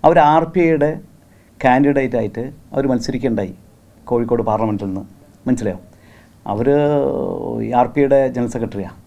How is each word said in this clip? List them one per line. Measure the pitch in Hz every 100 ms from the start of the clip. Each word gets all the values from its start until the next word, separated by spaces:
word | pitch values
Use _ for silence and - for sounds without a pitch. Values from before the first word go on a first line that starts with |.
അവർ | 156 170 151 156
ആർ | 160
പി | 180 165
ഐയുടെ | 156 147 165 - _ _ _ _ _
കാൻഡിഡേറ്റായിട്ട് | 131 127 143 139 131 120 107 107 127 156 -
അവർ | 139 135
മത്സരിക്കുകയുണ്ടായി | 123 113 123 127 110 92 92 - _ _ _ -
കോഴിക്കോട് | 120 117 120 113
പാർലമെൻറ്റിൽ | 107 113 101 101
നിന്ന്. | 95 95 - - _ -
മനസ്സിലായോ? | 127 - 92 - - - - _ _ -
അവർ | 104 123 143 147 147 139 139 135 87 123 117
ഈ | 113 123
ആർ | 123
പി | 143
ഐയുടെ | 139 139 135 123
ജനറൽ | 120
സെക്രട്ടറിയാണ്. | 120 110 104 90 -